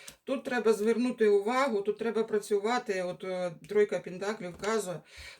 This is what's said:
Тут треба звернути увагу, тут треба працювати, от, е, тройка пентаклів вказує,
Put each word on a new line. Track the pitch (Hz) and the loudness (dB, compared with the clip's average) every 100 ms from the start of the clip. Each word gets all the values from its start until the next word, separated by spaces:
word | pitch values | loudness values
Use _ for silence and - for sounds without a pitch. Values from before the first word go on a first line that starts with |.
| - - | -20 -12
Тут | - 269 | -6 -6
треба | - 247 220 | -2 2 4
звернути | 202 214 220 247 - 214 | 4 2 2 0 2 4
увагу, | 202 208 254 277 202 | 4 4 2 2 0
тут | 202 208 | -2 -2
треба | 226 208 | -2 -2
працювати, | 220 214 202 208 214 247 240 190 | 0 -2 0 0 2 0 -2 -2
от, | 180 175 | -4 -6
е, | 185 180 180 160 - | -6 -4 -4 -6 0
тройка | 208 208 180 | 2 4 0
пентаклів | 175 180 196 220 180 | -6 -6 -6 -6 -8
вказує, | - 202 226 180 156 - - - - | -6 -2 -2 -2 -8 -12 -20 -18 -18